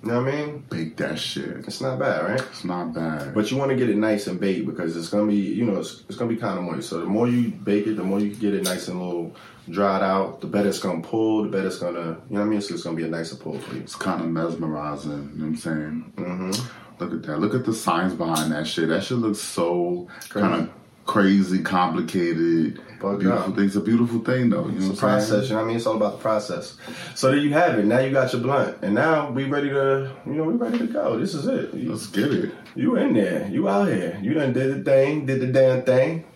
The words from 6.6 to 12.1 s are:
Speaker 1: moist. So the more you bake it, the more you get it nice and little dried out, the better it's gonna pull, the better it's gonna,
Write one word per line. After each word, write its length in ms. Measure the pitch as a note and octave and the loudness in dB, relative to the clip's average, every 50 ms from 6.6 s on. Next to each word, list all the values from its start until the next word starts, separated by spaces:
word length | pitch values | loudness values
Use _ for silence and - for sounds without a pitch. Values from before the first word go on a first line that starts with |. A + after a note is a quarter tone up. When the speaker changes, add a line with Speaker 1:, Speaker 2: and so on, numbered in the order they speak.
Speaker 1:
moist. 280 | F2+ E2+ D#2+ - - - | -4 -4 -4 -6 -6 -6
So 100 | E2 E2 | -6 -4
the 60 | E2+ | -2
more 200 | E2+ G2 G#2+ A#2+ B2 | 0 2 2 4 4
you 220 | A#2+ B2 A#2+ G#2 | 4 2 2 0
bake 360 | F#2 - - G#2 G2+ G#2 G#2 | -2 -4 0 2 2 2 2
it, 100 | A2 G#2+ | 0 -2
the 80 | G2+ F#2 | -2 0
more 160 | F#2+ G2 G2+ | 0 0 2
you 100 | G#2 G#2 G#2 | 0 0 -2
get 200 | - G#2+ G2+ G2 | 0 0 0 0
it 100 | F#2+ F#2+ | 2 0
nice 240 | F2+ F#2 F2 - - | -2 -2 -4 -4 -6
and 120 | F2+ F2+ | -6 -6
little 340 | F2+ F2+ F2 E2+ E2+ E2 - - - - - - - - | -4 -4 -4 -4 -6 -8 -10 -16 -20 -20 -20 -18 -14 -6
dried 320 | E2 F#2+ G2+ G2 F#2+ F#2+ | 0 2 2 4 4 2
out, 380 | G2 F#2+ F#2+ F#2+ F#2+ - - - | 2 2 2 2 0 -2 -4 -10
the 60 | - | -10
better 220 | F2+ E2 G2+ G#2 G2 | -2 0 2 2 2
it's 100 | F#2+ - | 0 0
gonna 220 | - F#2+ F2 E2 | -2 -4 -4 -4
pull, 420 | E2 - - A2+ A2+ A2 A2 G#2+ G#2 | -4 -4 0 0 2 2 2 2 0
the 40 | G2 | 0
better 180 | G2 G2 F#2+ F#2 | -2 -2 -2 -2
it's 100 | - - | -4 -4
gonna, 200 | F2 F2 F2 E2+ E2+ E2 | -6 -6 -4 -4 -6 -6